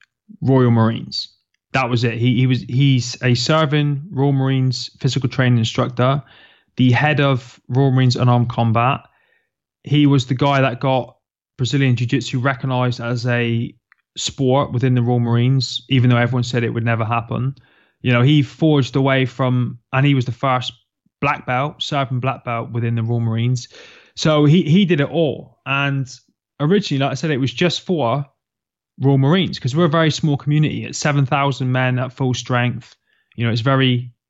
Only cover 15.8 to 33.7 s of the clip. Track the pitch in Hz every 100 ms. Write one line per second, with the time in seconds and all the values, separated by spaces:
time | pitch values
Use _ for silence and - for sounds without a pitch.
15.8 | - 135 123 120 117 127 120 127 117 117
16.8 | 113 113 110 117 117 120 131 139 _ _
17.8 | _ _ 120 120 127 151 135 - 160 147
18.8 | 120 143 135 135 127 - 127 127 120 123
19.8 | - 131 143 135 123 117 139 127 - -
20.8 | _ _ _ - 143 147 - 127 147 -
21.8 | - 143 131 127 131 127 - 117 120 117
22.8 | 117 117 113 120 113 113 120 123 - -
23.8 | - - _ - 160 151 147 180 151 180
24.8 | 175 165 143 175 156 - - _ 135 139
25.8 | 143 139 127 - _ _ _ - 147 196
26.8 | 196 135 135 135 165 131 131 - 180 -
27.8 | - 170 117 135 143 _ _ _ _ _
28.8 | _ - 131 139 135 190 135 - 127 143
29.8 | 175 160 160 - 156 143 143 151 156 113
30.8 | 110 - 151 143 135 147 143 131 127 127
31.8 | 127 127 131 - 131 123 - 123 123 120
32.8 | - _ _ _ _ - 117 110 113